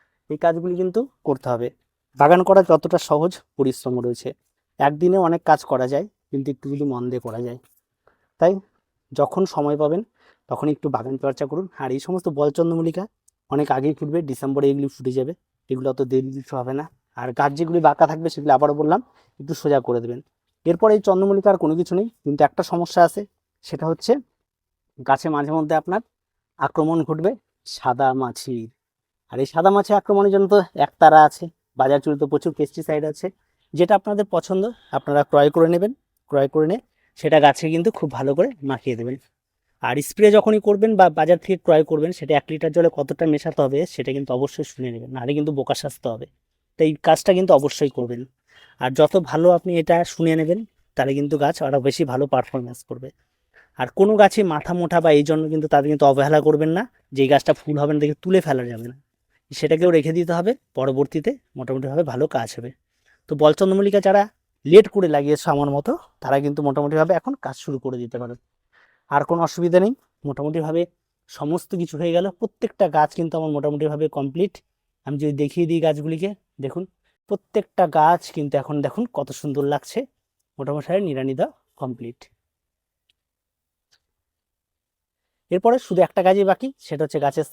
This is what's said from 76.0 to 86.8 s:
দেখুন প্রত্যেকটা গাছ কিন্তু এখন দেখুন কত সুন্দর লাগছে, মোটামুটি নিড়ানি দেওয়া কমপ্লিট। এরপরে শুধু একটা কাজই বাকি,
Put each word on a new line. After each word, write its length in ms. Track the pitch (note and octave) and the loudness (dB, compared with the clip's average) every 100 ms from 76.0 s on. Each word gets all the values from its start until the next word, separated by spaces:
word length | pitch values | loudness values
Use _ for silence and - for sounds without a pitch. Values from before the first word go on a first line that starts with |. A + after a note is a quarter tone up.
| D3+ D#3+ G3 G3 _ - | -6 -6 -8 -10 _ -12
দেখুন 200 | C3+ F3 F#3+ _ _ _ _ | -10 -10 -12 _ _ _ _
প্রত্যেকটা 560 | G3+ _ G#3+ - - E3+ D#3 | -8 _ -6 -4 -2 0 4
গাছ 240 | D#3 F3 - D#3+ | 4 2 -2 -8
কিন্তু 180 | C#3+ C#3 | -4 -4
এখন 180 | C3+ D3 | -4 -6
দেখুন 220 | C#3 - A#3+ | -4 -6 -6
কত 160 | D3 C#3+ | -6 -8
সুন্দর 320 | C3+ D3+ C#3 C#3+ | -10 -6 -4 -2
লাগছে, 260 | C#3+ - A#3 C4+ _ _ _ _ - | -4 -6 -10 -10 _ _ _ _ -12
মোটামুটি 280 | C#3 D3 C#3+ F#3+ F#3 | -8 -8 -4 -4 -2
নিড়ানি 260 | C3 C3+ C3+ | -4 -6 -4
দেওয়া 160 | C4+ - _ _ | -6 -6 _ _
কমপ্লিট। 420 | C3 A#2+ A#2 - - _ _ _ _ _ _ _ _ _ _ _ _ _ _ _ _ _ _ _ _ _ _ _ _ _ _ _ _ _ _ _ _ | -12 -10 -14 -18 -20 _ _ _ _ _ _ _ _ _ _ _ _ _ _ _ _ _ _ _ _ _ _ _ _ _ _ _ _ _ _ _ _
এরপরে 260 | F3+ A3+ B3 - | 0 2 2 0
শুধু 140 | F#3 E3+ | 2 2
একটা 140 | - | 2
কাজই 220 | F3+ G3 G3 | 2 4 2
বাকি, 220 | F#3 C4+ - | 0 -4 -12